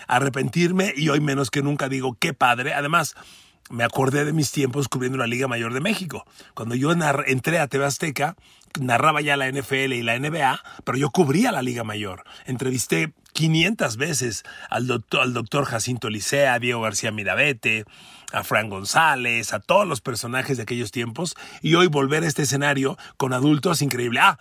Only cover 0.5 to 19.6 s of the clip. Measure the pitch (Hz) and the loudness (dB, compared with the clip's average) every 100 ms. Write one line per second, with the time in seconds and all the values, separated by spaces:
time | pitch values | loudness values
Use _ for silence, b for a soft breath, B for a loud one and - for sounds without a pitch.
0.5 | 170 175 185 202 135 151 147 147 139 139 | 2 2 2 0 0 0 2 2 0 0
1.5 | 147 143 143 135 135 131 117 170 147 127 | -2 -2 -2 -2 -2 -4 -2 -4 2 2
2.5 | 120 127 139 143 170 151 - B B B | 2 0 -2 0 0 0 -8 B B B
3.5 | B - 117 117 - 131 143 151 156 131 | B -12 -2 0 2 2 2 2 0 0
4.5 | 151 131 143 139 135 127 135 117 120 131 | 0 0 0 -2 -2 -2 -2 -2 0 -2
5.5 | 117 113 131 185 202 180 - - B B | -2 -2 -2 -2 -2 -4 -10 -14 B B
6.5 | - 113 123 143 170 151 143 131 127 160 | -10 -4 0 2 4 2 0 0 0 2
7.5 | 170 143 135 139 - 165 127 147 - b | 0 0 0 0 -2 -4 -2 -4 -4 b
8.5 | b _ - 127 117 151 151 147 139 131 | b _ -6 0 4 4 4 2 0 0
9.5 | 139 113 135 135 120 117 123 147 165 135 | -2 -2 -2 0 0 -2 -2 -2 0 0
10.5 | 139 B B - 131 143 185 143 156 247 | 0 B B -4 -2 0 2 4 4 2
11.5 | 165 127 120 110 104 101 92 - B - | 0 -4 -4 -6 -6 -8 -10 -16 B -8
12.5 | 127 127 127 - 165 160 - _ - 160 | -4 -2 -2 0 0 0 -6 _ 0 2
13.5 | 160 175 226 131 110 156 151 120 101 - | 4 2 2 -2 -2 -2 -2 -2 -6 -12
14.5 | B B 107 127 120 - 151 127 120 113 | B B -4 -2 -4 -2 0 0 -2 -2
15.5 | 143 135 117 123 123 113 107 - 143 135 | -2 0 -2 -4 -4 -4 -4 0 2 4
16.5 | 120 120 120 110 101 113 107 98 104 147 | 4 0 0 -2 -2 -4 -4 -2 2 2
17.5 | 123 117 110 107 B B B B - - | 0 -2 -2 -6 B B B B -6 0
18.5 | 110 107 98 101 151 160 135 120 117 107 | 0 0 -6 0 2 4 2 -2 -2 -4
19.5 | 107 | -6